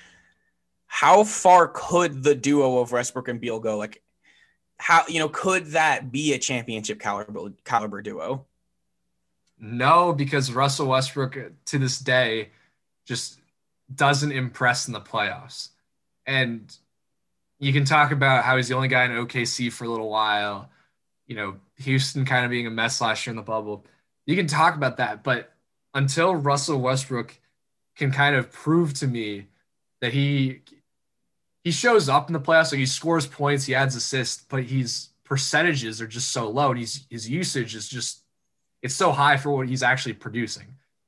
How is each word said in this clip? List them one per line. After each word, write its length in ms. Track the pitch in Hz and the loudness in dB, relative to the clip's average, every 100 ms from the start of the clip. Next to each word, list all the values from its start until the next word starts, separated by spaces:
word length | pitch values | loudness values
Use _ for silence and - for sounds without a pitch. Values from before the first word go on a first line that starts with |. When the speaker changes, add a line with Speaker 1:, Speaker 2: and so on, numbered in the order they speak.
| - _ _ _ _ _ _ _ - | -20 _ _ _ _ _ _ _ -10
Speaker 1:
How 380 | - 147 190 | 2 8 8
far 460 | 214 - 185 180 165 | 6 4 8 8 8
could 540 | - - 175 170 139 | 0 0 2 2 2
the 120 | 135 143 | 2 2
duo 420 | 143 147 131 127 | 4 4 4 2
of 140 | 120 | 2
Westbrook 360 | 120 120 131 123 | -2 -2 -6 -8
and 140 | 117 | -6
Beal 180 | 120 113 | -6 -6
go? 180 | 110 104 | -4 -4
Like, 260 | 107 - _ _ _ _ _ _ _ - | -6 -12 _ _ _ _ _ _ _ -6
how, 260 | - 165 147 | 4 4 4
you 120 | 165 | 0
know, 80 | 156 | -2
could 400 | 151 190 185 160 | -2 0 0 0
that 400 | 160 156 135 127 | 2 2 2 -2
be 220 | 131 151 | -4 0
a 40 | 131 | 0
championship 640 | - 127 117 110 107 107 | -2 -4 -4 -8 -6 -6
caliber, 520 | 110 101 104 107 95 - - | -4 -4 -6 -10 -12 -12 -2
caliber 360 | 120 107 101 | -2 -2 -8
duo? 440 | 104 90 82 131 - _ _ _ _ _ _ _ _ _ _ - | -10 -8 -6 -8 -10 _ _ _ _ _ _ _ _ _ _ -20
Speaker 2:
No, 560 | 110 120 131 170 175 | -10 0 4 6 4
because 380 | 147 143 143 135 | 2 0 0 0
Russell 360 | 120 139 139 139 | 0 0 0 0
Westbrook, 480 | 131 135 143 131 135 | 0 0 -4 -6 -6
uh, 140 | 104 - - | -16 -16 -6
to 140 | 147 | -2
this 180 | 131 - | -2 -2
day, 540 | 131 127 120 113 104 _ _ _ _ _ - | 0 2 2 -2 -6 _ _ _ _ _ -10
just 340 | 120 - - _ _ _ _ - | -8 -8 -16 _ _ _ _ -12
doesn't 380 | 135 143 143 147 | 0 2 2 -2
impress 560 | 135 127 - 127 123 - | -4 -6 -2 0 0 -4
in 60 | |
the 80 | 110 | -10
playoffs. 680 | 101 113 101 131 127 - - _ _ _ _ _ - | -8 -4 -4 -6 -14 -16 -18 _ _ _ _ _ -4
And 480 | 135 123 117 104 - _ _ _ _ _ _ _ - | -2 -2 -4 -14 -20 _ _ _ _ _ _ _ -6
you 140 | 139 | 0
can 120 | 139 139 | 2 4
talk 260 | 156 147 | 4 4
about 320 | 147 139 127 | 2 2 4
how 120 | 117 131 | 2 2
he's 140 | 120 | 0
the 60 | 127 | -2
only 120 | 131 | 2
guy 180 | 127 123 | 2 2
in 120 | 120 | -2
O 80 | 120 | -4
K 200 | 127 113 | -4 -4
C 240 | - 120 | -4 -6
for 160 | - 117 | -6 -8
a 40 | |
little 200 | 113 110 | -6 -4
while, 600 | 107 107 104 104 101 - _ _ _ _ _ - | 0 2 0 -2 -6 -14 _ _ _ _ _ -14
you 80 | 113 | -8
know, 200 | 101 98 _ - | -8 -10 _ -10
Houston 460 | 135 131 131 143 | -2 0 0 -2
kind 220 | 131 127 123 | 0 0 0
of 60 | |
being 160 | 123 117 | -2 -4
a 40 | |
mess 300 | 113 117 - | -4 -4 -2
last 240 | 117 107 - | -2 -2 -6
year 60 | |
in 40 | 113 | -10
the 60 | |
bubble. 420 | 107 110 107 104 _ _ _ _ - | -6 -6 -6 -10 _ _ _ _ -4
You 80 | 175 | -2
can 100 | 165 | 0
talk 300 | 147 160 151 | 2 2 2
about 220 | 131 120 | -2 -2
that, 260 | 123 107 | -4 -4
but 300 | 139 120 - _ _ _ _ | -4 -4 -6 _ _ _ _
until 420 | 139 135 156 175 175 | -2 0 2 2 2
Russell 440 | 143 139 151 143 | 0 0 0 -2
Westbrook 600 | 127 135 - 123 113 - _ _ _ _ _ - | 0 -2 -2 -6 -8 -14 _ _ _ _ _ -4
can 160 | 143 | -2
kind 240 | 135 143 139 | 2 2 2
of 160 | 123 | -2
prove 420 | - - 165 165 139 | -6 0 2 2 -2
to 120 | 139 | -4
me 400 | 120 107 101 98 _ _ _ _ - | -4 -4 -8 -12 _ _ _ _ -8
that 120 | 120 | -4
he, 480 | 139 143 143 131 131 _ _ _ _ _ _ _ _ _ _ | 0 0 0 -2 -4 _ _ _ _ _ _ _ _ _ _
he 80 | 175 | -4
shows 380 | 151 247 226 143 | 0 4 4 6
up 180 | 139 143 | 2 2
in 60 | |
the 60 | 165 | -4
playoffs, 320 | 135 160 160 | 4 4 4
like, 80 | 139 | 2
he 60 | 131 | -2
scores 400 | - 160 165 139 | -2 0 0 0
points, 400 | - 143 143 135 | -2 0 0 0
he 80 | |
adds 220 | 131 131 127 | 0 0 -2
assists, 500 | - 135 120 - - | -4 -4 -4 -6 -6
but 140 | 135 | -6
his 460 | 120 131 120 - - _ | -4 -2 -2 -6 -12 _
percentages 800 | - 135 - 151 175 147 113 110 | -4 -4 0 2 2 0 -4 -8
are 60 | 110 | -8
just 240 | 117 - | -8 -6
so 180 | 127 113 | -4 -2
low, 220 | 123 143 | 0 0
and 80 | 123 | 0
he's, 260 | 113 - - | -6 -10 -14
his 200 | 120 110 | -12 -6
usage 440 | 151 165 139 113 | -4 -4 -4 -6
is 140 | 107 104 | -8 -10
just, 340 | 123 - - _ _ _ _ _ _ | -10 -10 -12 _ _ _ _ _ _
it's 140 | 131 - | -8 0
so 160 | 185 | 2
high 260 | 139 143 139 | 4 4 2
for 140 | 143 | 0
what 180 | 139 131 | -2 -2
he's 140 | 131 | 0
actually 300 | 123 127 123 | 0 0 -2
producing. 640 | 104 - 113 110 - - 131 _ _ | -8 -8 -6 -6 -8 -16 -20 _ _